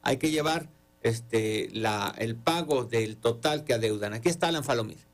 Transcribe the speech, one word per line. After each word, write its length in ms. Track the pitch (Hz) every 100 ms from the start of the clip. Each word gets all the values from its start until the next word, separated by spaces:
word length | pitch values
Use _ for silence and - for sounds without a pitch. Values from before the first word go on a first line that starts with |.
hay 140 | 123 131
que 120 | 156
llevar, 400 | 156 151 165 165 - _ _
este, 680 | 117 113 - 113 107 107 -
la, 400 | 113 110 104 101 -
el 160 | 113 117
pago 480 | 139 170 151 139
del 340 | 117 117 110 104
total 460 | 117 117 151 151
que 100 | 151
adeudan. 400 | 117 110 104 104
Aquí 160 | 113 175
está 200 | 170 170
Alan 140 | 165
Falomir. 360 | 139 120 107 - -